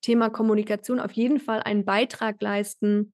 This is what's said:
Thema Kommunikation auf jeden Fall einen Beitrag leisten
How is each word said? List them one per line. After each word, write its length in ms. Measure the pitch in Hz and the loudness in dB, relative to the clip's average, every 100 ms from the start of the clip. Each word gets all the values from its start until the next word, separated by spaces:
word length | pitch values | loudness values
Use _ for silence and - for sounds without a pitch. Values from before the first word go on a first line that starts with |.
Thema 280 | - 233 233 | 2 2 2
Kommunikation 680 | 226 220 214 208 208 - 247 | 0 2 2 2 -4 -2 -4
auf 120 | 202 | -4
jeden 260 | - 240 285 | -2 2 0
Fall 220 | - 220 | 0 -4
einen 220 | - 208 | 0 -2
Beitrag 560 | 196 196 254 - 226 214 | 2 0 0 -2 -6 -4
leisten 680 | 208 202 202 - 208 208 208 | -4 -2 -4 -2 0 2 0